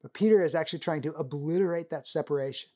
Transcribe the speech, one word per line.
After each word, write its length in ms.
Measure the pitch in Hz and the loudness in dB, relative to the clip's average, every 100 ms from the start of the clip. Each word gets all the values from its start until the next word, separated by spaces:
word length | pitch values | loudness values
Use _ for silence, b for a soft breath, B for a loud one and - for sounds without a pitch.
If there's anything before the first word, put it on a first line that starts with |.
But 120 | 135 | -16
Peter 280 | - 220 214 | 0 6 6
is 140 | 165 160 | 6 0
actually 240 | 160 160 | -2 -4
trying 240 | - 156 | -2 -2
to 100 | 139 | -4
obliterate 760 | 160 139 143 147 175 190 170 165 | -6 -6 -6 -2 0 2 0 -4
that 160 | 156 - | -8 -4
separation. 600 | 156 151 147 135 139 - | -4 -2 -2 -2 -8 -14